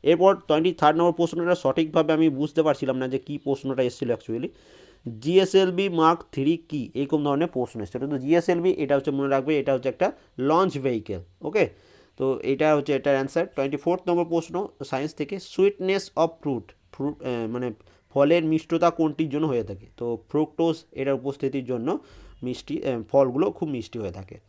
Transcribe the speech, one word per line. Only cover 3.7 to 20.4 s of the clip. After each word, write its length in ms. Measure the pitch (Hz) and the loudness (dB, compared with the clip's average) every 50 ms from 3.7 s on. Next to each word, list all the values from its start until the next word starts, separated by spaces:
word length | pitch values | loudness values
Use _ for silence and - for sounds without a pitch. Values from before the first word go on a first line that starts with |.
| 135 127 131 | -2 0 0
এসেছিলো 320 | 123 - - 139 117 117 | -2 -2 -4 -4 -4 -4
actually। 320 | - - - 110 117 131 - - - _ - - - - - - _ _ 123 113 107 | -4 -4 -8 -6 -6 -6 -8 -10 -14 _ -20 -20 -20 -20 -20 -20 _ _ -12 -12 -8
জিএসএলভি 720 | 113 147 175 190 190 185 - 190 190 180 180 175 196 196 | -4 4 4 4 4 6 4 4 4 4 2 0 -2 0
মার্ক 360 | 175 165 160 160 170 170 - _ | 2 4 4 4 4 2 -2 _
থ্রি 260 | - - 135 143 170 165 - _ | -6 -2 0 0 0 0 -2 _
কী, 200 | 151 147 120 107 - | -6 -6 -6 -6 -4
এইরকম 300 | 123 143 139 160 151 147 | -6 -4 0 0 0 2
ধরনের 240 | 143 139 143 165 175 | 2 2 2 0 0
প্রশ্ন 340 | - 127 123 113 - 117 | -2 -4 -6 -4 -6 -10
এসেছে। 180 | 104 95 - 123 | -10 -8 -8 -8
তো 180 | 131 143 147 139 | -6 -4 -4 -4
জিএসএলভি, 540 | 127 139 160 175 170 - 180 170 170 185 | 0 2 2 2 4 2 0 0 2 0
এটা 240 | 180 - 151 139 147 | 0 0 0 0 0
হচ্ছে 160 | 139 135 151 | 0 0 -2
মনে 180 | 139 139 139 139 | -2 -2 -2 0
রাখবে, 300 | 139 135 131 143 156 147 | 0 -2 0 0 -2 0
এটা 140 | - 143 135 | 0 0 -2
হচ্ছে 160 | 131 127 135 | 0 -2 -4
একটা 220 | 127 - 175 202 - - _ _ _ - | -2 0 -2 -2 -2 -6 _ _ _ -4
লঞ্চ 380 | 127 139 156 170 190 185 143 143 | 0 2 4 4 2 2 0 -2
ভেহিকেল। 420 | 131 135 123 110 101 - 101 87 87 _ _ _ | -2 -2 -2 -2 -4 -6 -10 -10 -10 _ _ _
ওকে, 280 | - 151 165 214 185 110 - _ _ _ _ _ _ _ _ _ | -12 -4 0 2 0 0 0 _ _ _ _ _ _ _ _ _
তো 220 | 131 135 131 - - | -2 -2 -2 -2 -2
এটা 320 | 127 139 131 151 156 151 | -2 0 2 2 2 2
হচ্ছে 180 | 147 143 147 143 | 2 2 0 -2
এটার 200 | 135 135 147 139 | 0 2 2 0
অ্যান্সার। 320 | 135 135 139 - 170 175 | 0 0 -2 -2 -2 -2
টোয়েন্টি 320 | - _ - 135 139 143 139 | -2 _ -4 -2 -2 -2 -2
ফোর্থ 320 | - 170 175 180 180 180 | 0 0 -2 0 0 0
নম্বর 160 | 175 175 175 | 0 0 0
প্রশ্ন 420 | 170 165 170 165 - 165 175 208 - - _ 139 | 0 -2 -2 -2 -2 -6 -6 -6 -6 -10 _ -10
সায়েন্স 280 | - - 131 143 156 - | -6 -6 -4 -4 -6 -6
থেকে, 240 | - 151 143 202 196 | -6 -8 -6 -6 -12
sweetness 680 | - - - - 185 202 202 - 185 185 190 196 190 - _ | -12 -12 0 2 2 2 2 0 -2 -2 -2 -2 -2 -4 _
of 140 | - 165 165 165 _ - | 0 0 0 0 _ -6
fruit, 200 | 147 135 117 101 - - _ _ _ | -4 -4 -4 -6 -12 -20 _ _ _
ফ্রুট, 320 | - - 131 147 147 - - | -10 -6 -6 -6 -6 -6 -6
আহ, 260 | 127 123 117 113 110 | -6 -4 -4 -4 -4
মানে 240 | 117 123 127 123 110 _ - _ _ _ _ _ | -4 -4 -6 -6 -8 _ -18 _ _ _ _ _
ফলের 340 | _ 139 139 143 165 175 160 | _ 2 4 6 6 4 4
মিষ্টতা 460 | 156 160 156 - _ 170 165 165 170 | 2 0 0 0 _ 0 2 2 2
কোনটির 400 | 165 - 160 156 143 - 180 151 | 2 2 0 0 0 -2 -4 -2
জন্য 180 | 127 147 160 151 | -2 -2 -2 0
হয়ে 160 | 131 120 110 | 0 -2 -4
থাকে? 220 | 101 101 92 - - _ - | -4 -10 -14 -14 -20 _ -8
তো 200 | 120 120 117 113 - _ | -6 -6 -6 -6 -8 _
ফ্রুক্টোজ, 540 | - 151 | 0 0